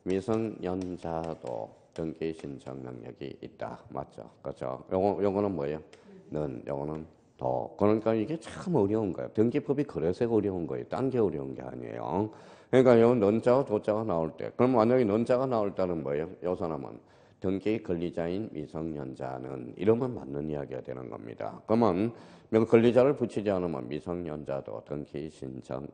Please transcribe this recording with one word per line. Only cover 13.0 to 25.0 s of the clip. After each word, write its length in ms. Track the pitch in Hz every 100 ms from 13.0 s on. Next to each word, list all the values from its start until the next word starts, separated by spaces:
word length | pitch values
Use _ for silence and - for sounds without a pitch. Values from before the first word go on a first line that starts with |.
요 140 | 117
넌자와 500 | 123 98 113 113 127
도자가 380 | 131 104 107 107
나올 280 | 110 85 80 -
때, 140 | 55 -
그럼 160 | 123
만약에 320 | 123 110 127
넌자가 420 | 113 107 117 123 135
나올 280 | 117 101
때는 280 | 90 92 85
뭐예요? 260 | 69 73 82 92
요 140 | 85 90
사람은 420 | 85 76 60 57 - _ _ _
등기 420 | 95 95 107 110
권리자인 640 | - 87 87 85 85 92 107
미성년자는 1200 | - 76 80 80 73 65 64 65 65 64 67 60 -
이러면 380 | 98 117 131
맞는 360 | 107 67 71 78
이야기가 300 | 73 69 64
되는 280 | 60 64 62
겁니다. 520 | 55 55 57 53 - -
그러면 460 | 113 113 87 113 117 - - -
명-, 160 | 110 110
권리자를 480 | 117 113 117 131
붙이지 360 | 139 113 - 104
않으면 380 | 95 90 73 60
미성년자도 920 | 73 82 87 85 76 71 69 52 55 -
등기 440 | 73